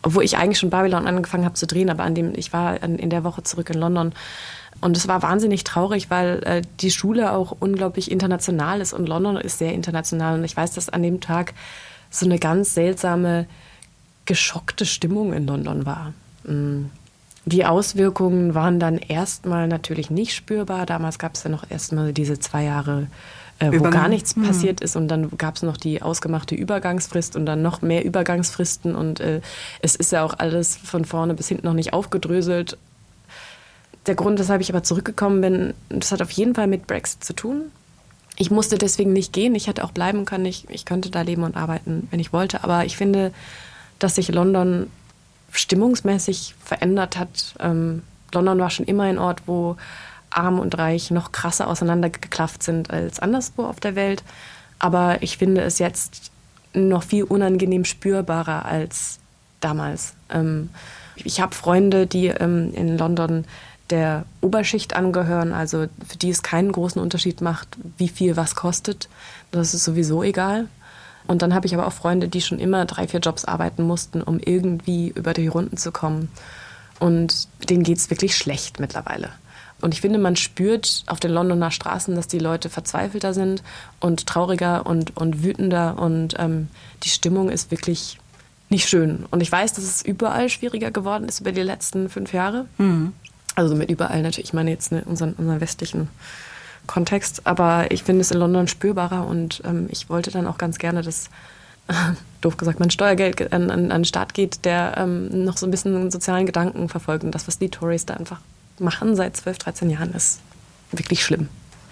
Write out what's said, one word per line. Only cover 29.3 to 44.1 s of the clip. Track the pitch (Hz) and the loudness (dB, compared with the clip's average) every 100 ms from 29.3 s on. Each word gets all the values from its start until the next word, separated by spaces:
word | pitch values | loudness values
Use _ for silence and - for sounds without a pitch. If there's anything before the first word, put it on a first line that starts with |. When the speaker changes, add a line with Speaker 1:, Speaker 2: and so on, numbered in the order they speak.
| 156 - - - - | -2 -6 -14 -14 -4
Speaker 1:
es | 160 | -2
ist | - 160 | 0 2
ja | 170 | 2
auch | 156 - | 0 0
alles | 165 170 170 - | 0 0 -2 -4
von | - 170 | -4 -4
vorne | 160 165 165 | -2 -2 -2
bis | 160 - | -2 -2
hinten | 185 | -2
noch | 170 | 0
nicht | 165 160 | 0 2
aufgedröselt. | 180 202 185 160 180 175 175 175 - - - - - - - - - - - _ - | -2 0 -2 0 0 2 0 -2 -10 -20 -20 -20 -20 -20 -20 -20 -20 -20 -20 _ -6
Der | - | -2
Grund, | 185 196 202 | 0 2 2
weshalb | 190 196 | 2 2
ich | 185 | 2
aber | 180 | 0
zurückgekommen | - 175 208 - 202 196 | 0 0 -2 0 2 4
bin, | 185 180 185 - - | 4 2 0 -4 -6
das | - - | -4 -2
hat | 190 | -2
auf | 175 | -2
jeden | - 226 | 0 2
Fall | 233 202 | 2 2
mit | 190 | 0
Brexit | - 101 - - | -2 -4 -4 -8
zu | - | -8
tun. | 175 220 285 311 - _ - - - _ - | -8 -4 -6 -6 -14 _ -20 -20 -20 _ -4
Ich | 180 | 2
musste | 208 220 208 | 2 2 2
deswegen | 202 - 196 | 2 2 4
nicht | 190 180 | 2 0
gehen. | - 233 | 0 2
Ich | 220 214 | 2 -2
hätte | 202 | -4
auch | 170 | -6
bleiben | 180 180 208 | -2 -2 -2
können. | 196 190 | -2 -2
Ich, | 185 180 - | -2 -4 -12
ich | - | -14
könnte | - 180 185 | -4 -4 -2
da | 180 | -4
leben | 170 170 | -2 -2
und | 165 170 | -2 -2
arbeiten, | 160 160 - 160 - | -4 -4 -4 -4 -2
wenn | 170 | -4
ich | 160 | 0
wollte. | 165 190 - | 0 0 -2
Aber | - 175 | 0 2
ich | 170 - | 0 0
finde, | 202 196 190 - - - - - - - | 2 4 2 -4 -18 -18 -20 -20 -20 0
dass | 190 | 2